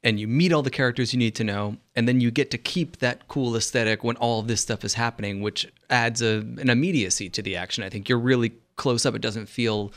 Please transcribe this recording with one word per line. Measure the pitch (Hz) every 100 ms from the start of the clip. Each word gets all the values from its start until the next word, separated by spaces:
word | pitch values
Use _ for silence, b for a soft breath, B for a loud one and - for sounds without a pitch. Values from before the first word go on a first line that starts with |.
and | 117 104
you | 107
meet | 131 175
all | 156
the | 131
characters | - 127 120 120
you | 123
need | 113 -
to |
know, | 110 101 104 107 _ -
and | 117
then | 123
you | 120
get | 117 135
to | 127
keep | - 175 165 -
that | 123 120 -
cool | 143 123 113
aesthetic | - 120 110 107
when | 120 117
all | 120 113
of | 110
this | 107
stuff | - 110
is | 101 -
happening, | 117 - 104 98
which | 104 - - _ -
adds | 123 117 117
a, | 113 107 110 117
an | 127
immediacy | 120 170 160 92 - 95
to | -
the | 101 87
action. | 92 -
I | 95
think | 104 95
you're | 120
really | 123 127 117 - _ -
close | 139 120 139
up. | 120
It |
doesn't | 113 110 104
feel | - 117 107 101